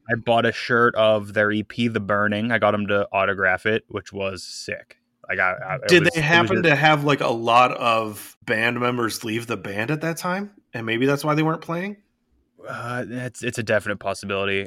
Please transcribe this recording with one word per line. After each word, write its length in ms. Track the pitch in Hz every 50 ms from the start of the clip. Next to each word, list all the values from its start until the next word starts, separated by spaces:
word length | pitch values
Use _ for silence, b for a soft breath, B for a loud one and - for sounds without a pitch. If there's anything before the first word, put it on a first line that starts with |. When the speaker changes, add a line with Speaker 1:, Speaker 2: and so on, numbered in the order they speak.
| _ -
Speaker 1:
I 60 | 120 117 110
bought 220 | 120 117 117 117
a 60 | 117 -
shirt 420 | - - - 123 117 120 120 -
of 400 | 107 110 110 107 107 101 98 101
their 160 | 107 107 104
E 140 | 104 107 104
P, 240 | - - - 117 120
The 100 | 113 113
Burning. 540 | 101 95 104 101 104 104 104 104 110 120 117
I 60 | 110
got 140 | 107 104 104
'em 120 | 104 104 98
to 200 | 101 101 101 -
autograph 560 | 98 98 95 95 98 95 95 92 92 92 -
it, 160 | 107 107 110 - _
which 240 | - 104 92 - -
was 320 | 98 98 95 95 90 -
sick. 540 | - - - - - 98 85 - _ - _ _ _ _ _ - -
Like, 120 | 95 -
I, 140 | - 92 90
I, 200 | - - - 92
it 120 | - - -
Speaker 2:
Did 140 | 185 175 156
Speaker 1:
was, 60 | 175
Speaker 2:
they 100 | 170 165
Speaker 1:
it 20 | 147
was 20 | 151
Speaker 2:
happen 280 | 170 170 170 165 185 180
Speaker 1:
just 60 | - 165
Speaker 2:
to 80 | 147
have, 260 | 139 151 156 156 147 143
like, 180 | 147 139 -
a 60 | -
lot 460 | - 117 117 117 117 113 123 123 127 -
of 640 | - 123 120 113 113 110 107 104 104 - - - _ _
band 340 | 120 117 110 110 117 120 120
members 460 | 123 120 123 123 117 107 - - -
leave 240 | 113 107 117 117 113
the 80 | 117
band 340 | 98 87 104 98 101 110 117
at 120 | 156 151 156
that 140 | 160 170
time? 360 | - - 180 180 190 202 202 - _ _ _ -
And 120 | 120 113
maybe 220 | 113 113 117 127
that's 180 | 139 143 139 147
why 100 | 156 147
they 80 | 156 156
weren't 200 | 156 160 160 -
playing? 340 | - 165 170 185 202 208 - _ _ _ _ _ _ _ _ _ _ _ _ - -
Speaker 1:
Uh, 360 | 110 104 117 120 123 123 117 92
it's, 340 | 117 127 123 127 - - -
it's 160 | 123 120 -
a 40 | 113
definite 360 | 104 110 104 - 107 104 95
possibility, 680 | - 98 98 - - 98 101 98 98 98 98 98 98